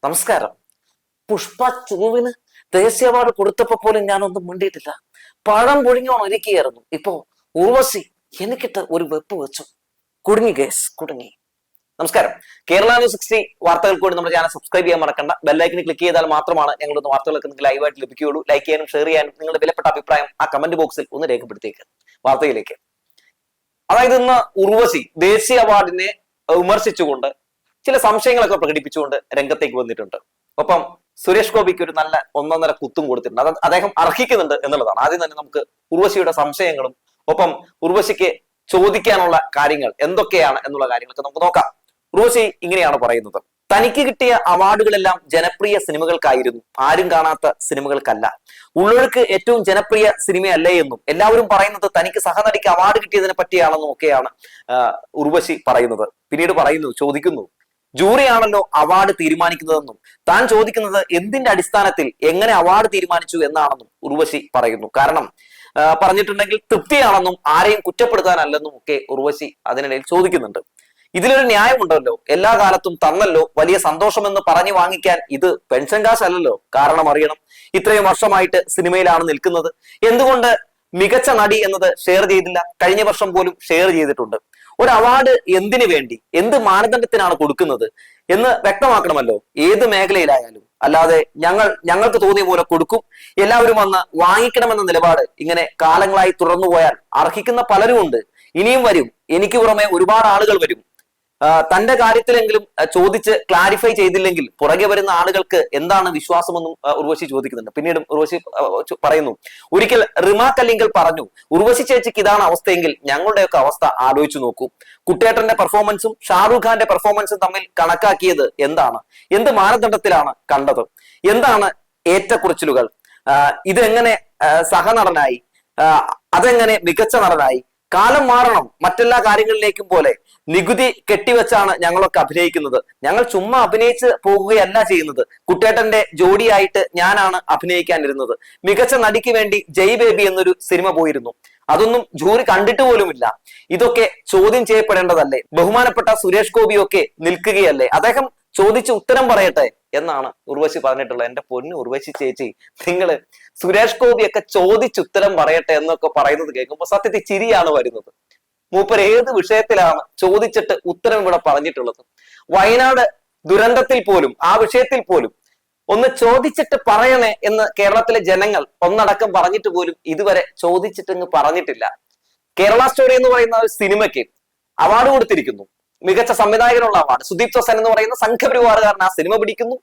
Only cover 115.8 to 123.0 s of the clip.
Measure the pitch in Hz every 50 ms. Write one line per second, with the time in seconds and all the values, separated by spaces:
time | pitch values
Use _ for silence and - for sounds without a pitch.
115.8 | 208 208 208 196 - 220 214 _ - - 190 - - 220 240 247 226 233 226 220
116.8 | 220 214 196 165 - 214 208 208 208 196 208 196 190 185 185 196 190 - _ -
117.8 | 165 165 170 170 - 208 196 - 185 185 175 147 135 117 - - 143 143 156 165
118.8 | 147 123 117 110 _ _ _ - _ _ 190 202 226 285 247 208 190 196 226 233
119.8 | 214 220 208 214 _ 208 180 160 147 143 127 _ _ - 143 139 139 139 131 117
120.8 | 113 - _ _ _ _ _ _ - 185 208 233 240 269 233 214 202 190 - _
121.8 | _ _ _ _ _ 170 180 196 196 - 233 226 - 156 170 - 175 156 135 127
122.8 | 120 110 _ _